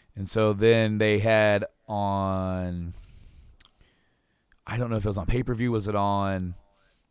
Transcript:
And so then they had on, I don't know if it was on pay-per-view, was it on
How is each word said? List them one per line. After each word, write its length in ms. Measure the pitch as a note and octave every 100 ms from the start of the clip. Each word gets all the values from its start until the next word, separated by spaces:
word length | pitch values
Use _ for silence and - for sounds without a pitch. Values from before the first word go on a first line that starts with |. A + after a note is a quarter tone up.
| _ -
And 100 | F#2+
so 280 | A2+ G#2+
then 420 | G2+ A2 A2+ A2 G#2+
they 220 | G#2+ G#2
had 480 | A2 A2 G#2+ G#2 G2+ _ -
on, 1080 | G#2 G2+ G2 F#2+ F#2+ F#2+ F#2 F2+ F2 F2 F2 - - - - - - - _ _ _ _ _ _ _ _ _ -
I 120 | A2
don't 100 | A#2+
know 80 | A2+
if 80 |
it 40 | G#2
was 100 | G2+
on 80 | F2+
pay-per-view, 440 | A#2+ A#2+ A#2 B2
was 180 | A2+ G2+
it 60 |
on 600 | G#2 G2+ G2+ G2 F#2+ F#2 F2 _ _ _ _ _